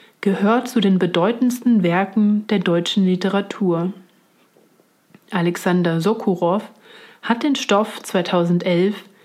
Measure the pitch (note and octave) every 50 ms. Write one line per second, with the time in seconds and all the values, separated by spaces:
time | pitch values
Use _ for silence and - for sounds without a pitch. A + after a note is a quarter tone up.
0 | - _ _ - - G3+ G3 F#3 G3 G3+ A3+ B3 B3 B3 - A#3+ F#3+ G3 F#3+ F3+
1 | F3+ F3 F3 E3+ E3+ G#3 A#3+ A#3+ B3+ B3 A#3+ - - B3 A#3 G#3+ F3 E3+ E3+ F#3
2 | G3 F#3+ - A3 G#3 G#3 G#3 G#3 G#3 - G#3+ G3+ F#3 F3+ E3+ E3+ E3+ - - G#3
3 | F#3+ F#3 F#3 F3+ F#3 F#3+ G3 G3 G3+ - - - G3+ F3+ E3+ E3+ F3 F#3 G3 -
4 | - _ _ _ _ _ _ _ _ _ _ _ _ _ _ _ _ _ _ _
5 | _ _ - - _ - - F3+ E3+ F3 F3 - - F#3+ F3 F3+ F3 F3 E3 E3
6 | D#3+ G3+ A#3 A3+ - G#3+ F#3 E3+ F3 E3+ F#3 G#3+ - - - _ _ - - -
7 | - - - _ - - A#3 A#3 - D4+ C4+ - - - G3+ G3+ G#3+ G#3+ - -
8 | - - - F#3 F3 - - F3+ E3+ E3+ F3 F3 - F#3+ F3 E3+ F#3 G3+ G#3 -
9 | - - _ _